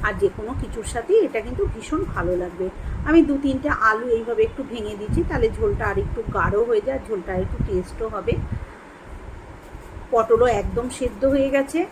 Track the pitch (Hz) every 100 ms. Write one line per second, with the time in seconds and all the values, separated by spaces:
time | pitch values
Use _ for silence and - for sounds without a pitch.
0 | 214 190 196 196 214 277 208 226 214 240
1 | 226 440 294 277 220 254 403 226 202 311
2 | - 196 175 180 180 175 185 - - -
3 | - 330 294 277 277 254 285 262 220 220
4 | 247 226 226 220 226 - - 233 208 294
5 | 208 330 339 269 226 - 302 415 214 196
6 | 196 240 214 196 170 202 233 220 247 269
7 | - 208 180 185 190 - - 185 180 -
8 | 226 208 185 - - - - - - -
9 | - - - - - - - - - -
10 | - 233 220 226 247 208 185 190 247 -
11 | 247 202 269 277 269 277 277 320 370